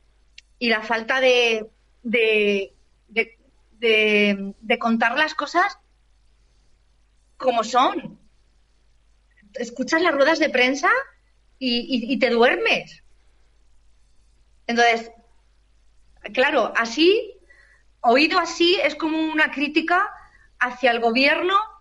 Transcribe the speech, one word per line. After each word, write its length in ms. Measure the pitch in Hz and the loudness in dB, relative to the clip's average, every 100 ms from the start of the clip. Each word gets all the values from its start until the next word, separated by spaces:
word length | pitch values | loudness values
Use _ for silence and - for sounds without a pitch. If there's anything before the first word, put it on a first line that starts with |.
| _ _ _ - - _ | _ _ _ -20 -20 _
y 100 | 240 | -2
la 140 | 220 | -2
falta 380 | 220 226 226 262 | -2 -4 -2 0
de, 500 | 262 247 240 220 214 _ _ _ | 4 4 2 -2 -6 _ _ _
de, 720 | 240 233 220 214 208 196 196 _ _ _ _ | -4 0 2 2 0 -2 -6 _ _ _ _
de, 300 | 220 226 - _ _ _ _ | -6 -6 -10 _ _ _ _
de, 760 | 226 214 214 208 208 196 196 - | 0 2 2 2 2 0 -6 -10
de 180 | 220 233 | -4 -2
contar 380 | 233 226 233 269 | 0 0 0 0
las 180 | 311 | -2
cosas 440 | - 285 339 403 - _ _ _ _ _ _ _ _ _ _ _ _ _ _ _ - | -2 -4 -2 -2 -4 _ _ _ _ _ _ _ _ _ _ _ _ _ _ _ -6
como 260 | 262 233 | -2 -2
son. 540 | 220 247 302 392 - - _ _ _ _ _ _ _ _ _ _ _ _ _ | 0 0 0 -2 -10 -18 _ _ _ _ _ _ _ _ _ _ _ _ _
Escuchas 480 | - 240 - 254 320 | -12 -10 -8 -2 0
las 100 | 349 | 0
ruedas 240 | 277 277 320 | 2 2 2
de 120 | 302 | 0
prensa 400 | 247 247 277 359 494 539 _ _ _ _ _ | 0 0 0 0 0 -2 _ _ _ _ _
y, 200 | 262 240 | -4 -4
y, 340 | - 254 233 | -2 -4 -4
y 60 | 233 | -2
te 100 | 240 | 0
duermes. 720 | 233 247 349 453 202 - - _ _ _ _ _ _ _ _ _ _ _ _ _ _ _ _ - | 4 2 2 -2 -4 -6 -20 _ _ _ _ _ _ _ _ _ _ _ _ _ _ _ _ -4
Entonces, 440 | 233 240 226 226 - _ _ _ _ _ _ _ _ _ _ - | 2 2 2 -4 -18 _ _ _ _ _ _ _ _ _ _ -8
claro, 380 | 208 269 302 202 - | -2 0 0 0 -2
así, 560 | 226 233 339 440 - - _ - _ _ _ _ | -4 2 4 4 -2 -14 _ -20 _ _ _ _
oído 380 | 247 254 311 370 | 2 4 2 0
así, 380 | 339 - 339 392 | -2 0 2 2
es 120 | - - | 0 -2
como 220 | 320 320 | -4 -2
una 320 | 320 311 294 | -2 0 -2
crítica 600 | 277 285 311 320 349 415 - - _ _ - | -2 -2 -2 0 0 0 -8 -20 _ _ -6
hacia 320 | 254 254 254 | -6 0 0
el 100 | 233 | 2
gobierno 540 | 233 233 277 320 349 403 427 - | 0 2 2 2 2 0 -2 -10